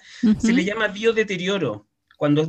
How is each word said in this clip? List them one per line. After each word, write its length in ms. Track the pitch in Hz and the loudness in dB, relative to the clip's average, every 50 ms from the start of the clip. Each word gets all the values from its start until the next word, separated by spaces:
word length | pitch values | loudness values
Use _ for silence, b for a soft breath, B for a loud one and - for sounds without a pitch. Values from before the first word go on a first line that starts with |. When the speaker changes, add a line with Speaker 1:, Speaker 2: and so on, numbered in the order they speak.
| B B B B | B B B B
Speaker 1:
Ujú. 180 | B 214 208 - | B 2 2 2
Speaker 2:
se 140 | - 226 233 | 2 2 2
le 100 | 247 175 | 2 0
llama 260 | 196 208 226 214 202 | 0 -2 -2 -2 -2
biodeterioro. 1000 | 190 202 226 226 220 220 214 202 190 170 180 185 202 196 156 117 104 107 _ _ _ _ _ _ _ | -2 0 0 0 2 2 0 -2 -2 -4 -4 -2 -2 -2 -2 -4 -6 -8 _ _ _ _ _ _ _
Cuando 300 | - 151 147 147 156 156 | -2 0 2 2 2 0